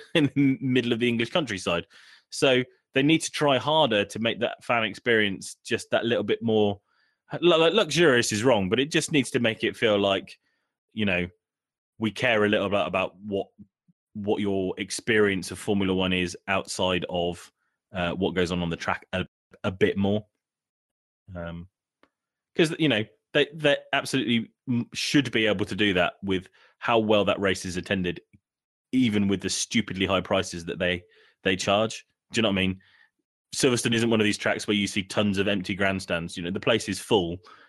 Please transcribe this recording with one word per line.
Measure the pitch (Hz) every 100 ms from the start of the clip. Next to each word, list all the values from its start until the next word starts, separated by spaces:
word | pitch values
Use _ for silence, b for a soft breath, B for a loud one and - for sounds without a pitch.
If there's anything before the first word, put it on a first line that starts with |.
| -
<laughs> |
in | 170 143
the | 139 139 135
middle | 131 127 120
of | 117
the | 120
English | 117 117
countryside. | 180 127 95 95 85 - B B B B
So | - 143 127 127 b b
they | 135
need | 143 160
to | -
try | - 147 127
harder | 127 156 139 107
to | 104 107
make | 113 101
that | 117 -
fan | - 117
experience | 110 101 123 113 101 92 - -
just | - 117 -
that | 117
little | 117 110
bit | 104 110
more, | 117 110 104 98 _ _ _ _ - 147
lu-, | 170 160
lu-, | 165
luxurious | 202 160 143 165 120 113
is | 107
wrong, | 127 110 92
but | 113
it | 147
just | 165 -
needs | 151 123
to | 127
make | 117 107
it | 107 -
feel | 113 101
like, | 98 98 - - _ _ _ _ _
you | 110 104
know, | 90 90 - _ _ _ _ _ -
we | 110
care | - 127 110
a | 104
little | 104 98
bit | 98 82
about | 95 95 90
what, | 104 98 - _ 104 _ _ _ _
what | 107 101 104
your | 101 98 92 -
experience | 95 - - 110 101 95 92
of | 95
Formula | - 101 95
One | 92 92
is | 92 90 90 -
outside | 95 - - 92 90 -
of, | 87 87 87 - _ _ _ _
uh, | 95 85
what | 87 92
goes | 87 87
on | 90
on | 85
the | 85
track | - 87 -
a, | 92 - _ _ -
a | 107
bit | 95 104 98
more. | 98 104 - _ _ _ _ _ _ _ _ _ -
Um, | 90 85 85 90 _ _ _ _ _ _ _ _
'cause, | - 160 165
you | 156
know, | 107 110 _ _
they, | 151 139
they | 165 151 139 -
absolutely | 139 127 131 110 117 107 _ -
m-, | 120 -
should | - - 151 123
be | 117 107
able | 95
to | 104
do | 98 104
that | 90 85 -
with | 98 95 - b b b
how | - 117
well | 107 107
that | 98 92
race | 98 92
is | 92 90
attended, | - 98 90 82 _ - _ _ _ _ _
even | 131 120 104 98
with | 98
the | 95
stupidly | - - 117 - 92
high | 92 95
prices | - 98 92 87 82
that | -
they, | 90 90 - b b b
they | 95 92
charge. | - 101 113 - - _ _
Do | 110
you |
know | 110
what | 95
I | 95
mean? | 92 b b b b _ _ _
Silverstone | - 131 120 117
isn't | 117 113
one | 110
of |
these | 104 101
tracks | 110 - -
where | 107
you | 98
see | 104
tons | 95 - 104 98
of | 98
empty | 101 90
grandstands. | 92 98 95 - 85 85 95
You |
know, | 85
the | 101
place | - 113 -
is | 92
full | - 113 85 90 B B